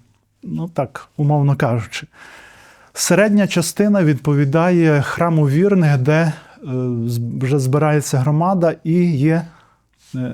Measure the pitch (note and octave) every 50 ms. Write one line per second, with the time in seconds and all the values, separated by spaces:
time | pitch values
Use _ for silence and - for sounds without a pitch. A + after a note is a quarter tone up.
0 | _ _ _ _ _ _ _ _ - F3+ D#3+ D#3 E3 F3 - - C3+ - - -
1 | - - _ - D3 C#3+ D3+ D3 C#3+ C#3+ C#3 - D#3 B2 A#2 A#2+ G2+ - - -
2 | - - _ - - - - - - - - - - - - _ _ _ - -
3 | - - F3 E3+ G#3 G#3+ G3+ G#3 G3 E3 - F3 E3 - - - G3+ G#3 G3+ G3
4 | F3 D3+ D3+ B2+ - D3 D3 C#3+ D3 C#3 C3+ E3 E3 F3+ F3+ E3+ E3 D#3+ D3+ C#3+
5 | C3+ - - - E3+ E3+ E3 D#3+ D3+ C#3 C3+ D#3 F#3 G3+ G3+ F#3 E3 D3+ C#3+ C3
6 | B2 C#3 D3+ D#3+ E3 D#3+ D3 - - - - - - C#3+ B2+ B2+ B2+ B2 A#2+ A#2
7 | A2+ A#2+ A#2+ A#2 A#2 A#2 B2 C#3 C3 B2+ C#3+ C#3+ C3 C3 C#3 D3 D#3+ D3+ D3+ D3+
8 | C#3 - - C3 B2+ D3+ D3+ D3+ E3 F#3 G3 F3+ E3+ E3 D#3 - - E3 E3 F3+
9 | F3 F3 D#3+ B2+ C#3 D#3 D#3+ E3+ E3 E3 - _ _ _ _ _ _ _ _ _
10 | _ _ - C3 B2+ B2